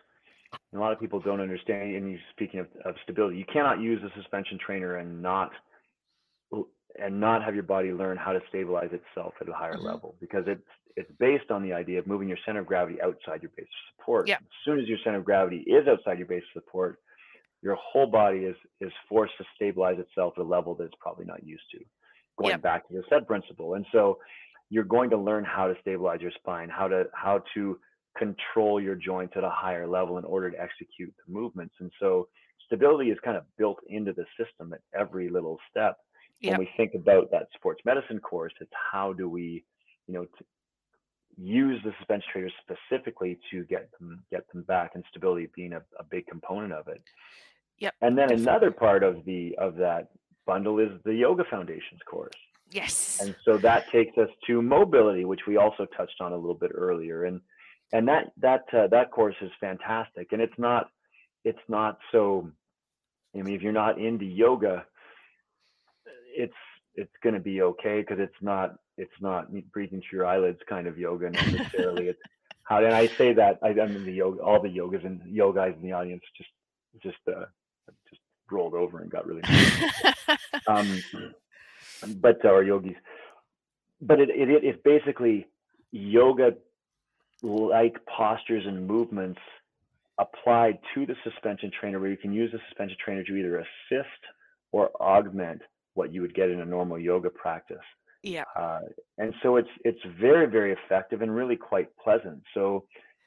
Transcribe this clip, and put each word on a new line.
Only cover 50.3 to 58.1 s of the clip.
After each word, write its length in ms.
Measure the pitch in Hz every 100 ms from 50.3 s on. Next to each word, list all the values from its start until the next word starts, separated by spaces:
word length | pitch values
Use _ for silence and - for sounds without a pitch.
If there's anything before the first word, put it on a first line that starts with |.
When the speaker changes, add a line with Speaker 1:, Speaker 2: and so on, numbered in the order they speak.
| _ -
Speaker 1:
bundle 340 | 95 101 107
is 100 | 107 92 104
the 80 |
Yoga 300 | 110 123 180 -
Foundations 520 | 101 85 80 - 85 -
course. 300 | 85 - - _ _ _
Speaker 2:
Yes. 500 | 196 - - - -
Speaker 1:
And 140 | 98 92 -
so 120 | 107
that 320 | 113 117 -
takes 260 | 120 113 -
us 120 | 110 - -
to 160 | 120
mobility, 640 | 117 143 202 143 107 95 90
which 160 | 95 -
we 100 | 104
also 300 | 107 107 98 -
touched 240 | 90 -
on 120 | 90
a 40 | 87
little 160 | 85 85
bit 160 | 87 -
earlier. 480 | 90 85 82 82 90
And, 160 | 92 - _ - _ _
and 140 | 113
that, 240 | 117